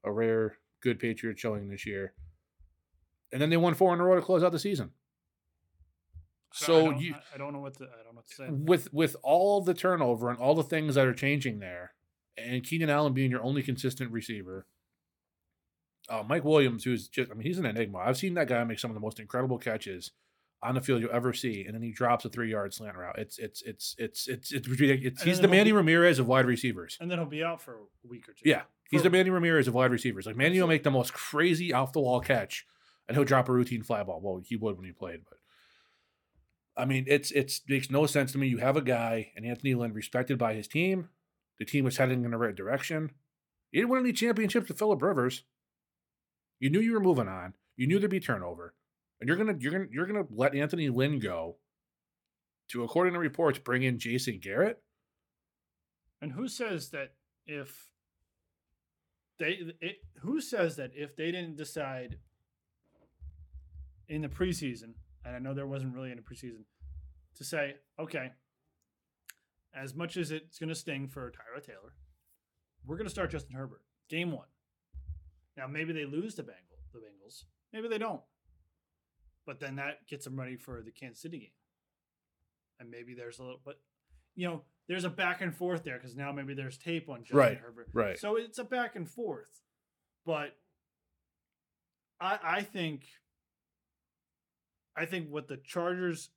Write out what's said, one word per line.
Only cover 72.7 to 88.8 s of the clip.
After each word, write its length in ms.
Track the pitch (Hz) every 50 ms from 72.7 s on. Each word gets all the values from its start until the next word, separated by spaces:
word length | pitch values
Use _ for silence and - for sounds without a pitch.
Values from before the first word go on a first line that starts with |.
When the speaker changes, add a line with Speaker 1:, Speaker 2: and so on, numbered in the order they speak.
| _ _ 127
Speaker 2:
we're 140 | 127 156 180
gonna 140 | 220 185
start 180 | - 196 180 -
Justin 260 | 160 151 131 - 127
Herbert, 280 | 131 135 127 - - _ _ _ _ _ _
game 220 | 156 165 175 175
one." 160 | 151 113 90 - _ _ _ _ _ _ _ _ _ - - - - - - - _ _ _ _ _
Now, 100 | 139 131
maybe 260 | 135 143 151 160 160
they 140 | 165 156 147
lose 300 | 139 143 160 196 220 208
the 80 | - 131
Bengal-, 340 | 117 98 90 _ _ _ - - - -
the 60 | 120
Bengals. 460 | 110 107 101 98 98 110 - - - _ _ _ _ _ -
Maybe 140 | 220 220 233
they 100 | 226 214
don't. 240 | 226 220 180 - - _ _ _ _ _ _ _ _ _ _ _ _ _ _ _ _ _ _ _ _ _ _ _ _
But 160 | - 135 135
then 180 | 147 135 135 139
that 280 | 139 143 151 - _
gets 180 | _ 147 135 -
them 160 | 135 131 131
ready 160 | 131 127 127
for 280 | 123 - - 123 117 110
the 80 | 113
Kansas 280 | - - 135 123 110 -
City 200 | - 165 170 139
game. 100 | 107 92 _ _ _ _ _ _ _ _ _ _ _ _ _ _ _ _ _ _ _ _ _ _ _ _ _ _
And 120 | 120 117
maybe 240 | 117 120 117 123 123
there's 240 | 120 120 120 117 -
a 20 |
little, 200 | 127 127 127 127 _
but, 140 | 139 139 - _ _ _ _ _ _ _ _ _ _ _
you 120 | 180 180 175
know, 140 | 165 151 - _ _ _ _ -
there's 160 | 175 190 175
a 60 | 180
back 320 | - 220 185 175 175 -
and 100 | 190 175
forth 320 | - - 180 180 180 160 170
there 140 | 147 127 123
'cause 180 | - 127 117
now 160 | 135 139 143
maybe 220 | 143 139 135 135 139
there's 240 | 131 135 131 131 -
tape 320 | - 170 170 165 165 -
on 140 | 135 117 117
Justin 140 | - 131 143
Speaker 1:
Right, 200 | 135 117 107 -
Speaker 2:
Herbert. 320 | - 120 117 120 117 -
Speaker 1:
right. 280 | - 113 107 101 90 -
Speaker 2:
So 160 | - 208 214
it's 240 | 226 240 226 - 254
a 40 | 247
back 320 | - 254 247